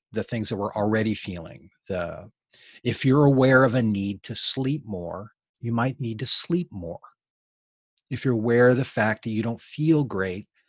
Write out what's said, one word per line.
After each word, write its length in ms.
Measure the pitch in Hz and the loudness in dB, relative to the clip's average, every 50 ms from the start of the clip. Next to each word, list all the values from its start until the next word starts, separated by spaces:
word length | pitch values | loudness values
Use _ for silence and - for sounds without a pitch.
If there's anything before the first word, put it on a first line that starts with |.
| _ _ - | _ _ -8
the 100 | 107 101 | -8 -6
things 260 | - 127 113 107 - | -6 -6 -6 -4 -4
that 80 | 113 | -4
we're 160 | 98 101 107 - | -4 -4 -4 -2
already 420 | 107 104 107 107 110 107 110 104 | -2 0 0 2 2 0 0 -2
feeling. 560 | - - 101 90 87 80 78 - - - 90 _ _ _ - | -4 -6 -8 -10 -10 -12 -14 -18 -20 -20 -20 _ _ _ -8
The, 420 | 98 90 87 85 80 - - - _ _ _ _ _ _ - - - - - | -6 -6 -6 -6 -8 -12 -14 -18 _ _ _ _ _ _ -20 -20 -20 -8 -6
if 200 | 123 110 - - | -4 -4 0 2
you're 200 | 131 131 147 147 | 4 4 6 6
aware 400 | 143 139 131 131 131 131 131 135 | 6 6 6 6 6 6 6 6
of 100 | 127 110 | 6 4
a 80 | 131 117 | 2 2
need 400 | 110 104 98 98 101 101 95 - | 0 0 0 -2 -4 -4 -6 -10
to 100 | - 113 | -6 -4
sleep 480 | - - - - 135 131 131 147 156 123 | -2 -2 0 -2 -2 -4 -4 -4 -6 -6
more, 460 | 110 101 90 85 82 85 92 104 113 - _ _ _ _ _ | -8 -10 -8 -8 -8 -10 -10 -12 -14 -18 _ _ _ _ _
you 120 | - 117 113 | -6 -4 -2
might 280 | 117 117 135 131 - | -2 -2 -2 -4 -4
need 180 | 131 117 110 107 | -6 -8 -6 -6
to 60 | 131 | -2
sleep 420 | - - - - - 170 180 170 - - | 0 0 0 0 0 -2 -2 -4 -6 -10
more. 280 | 98 85 82 85 - - - _ _ _ _ _ _ _ _ _ _ _ _ _ _ _ _ _ _ _ _ | -12 -10 -10 -12 -12 -16 -20 _ _ _ _ _ _ _ _ _ _ _ _ _ _ _ _ _ _ _ _
If 140 | - 117 - | -10 -4 -2
you're 100 | 135 123 | 0 0
aware 360 | 110 107 120 117 120 123 127 | 0 2 2 4 6 6 6
of 60 | 127 | 6
the 80 | 123 131 | 4 0
fact 400 | - - 120 107 110 107 - - | -2 -2 0 0 0 0 -2 -6
that 60 | 113 | -4
you 120 | 110 107 107 | -4 -2 -2
don't 180 | 117 117 - | -4 -6 -8
feel 440 | - - - - 151 160 160 151 139 | -12 -12 -6 -2 2 2 2 2 2
great, 440 | 113 104 95 95 95 90 101 110 _ _ _ _ | 0 -2 -4 -4 -4 -6 -8 -10 _ _ _ _